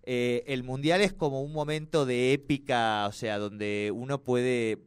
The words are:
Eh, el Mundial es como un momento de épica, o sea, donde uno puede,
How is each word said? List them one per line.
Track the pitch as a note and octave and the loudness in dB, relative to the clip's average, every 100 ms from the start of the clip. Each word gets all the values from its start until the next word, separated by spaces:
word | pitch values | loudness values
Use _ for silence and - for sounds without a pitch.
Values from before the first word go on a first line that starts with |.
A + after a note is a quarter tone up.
Eh, | - B2 B2 A#2+ C#3+ | -4 0 2 0 -2
el | C3+ | -6
Mundial | B2+ C3 D3 F3+ | -4 -2 2 4
es | G3+ | 2
como | G3+ D#3 C3+ | 0 -2 -2
un | C#3+ | -6
momento | D#3 D3 D#3 D#3 D#3+ C3 | -4 -4 -4 0 0 2
de | B2 B2+ | 2 4
épica, | C#3 - C#3 - A#2+ A2+ G#2+ G2+ | 2 2 -2 0 2 2 2 -2
o | |
sea, | G2+ A2+ G#2 | -2 -4 -2
donde | G#2 G#2 G#2 G#2 G#2 | -4 -4 -2 -2 -2
uno | G#2 B2+ C#3 | -4 -4 -6
puede, | B2+ B2 B2 B2 A2+ G#2+ | 0 2 4 2 0 -2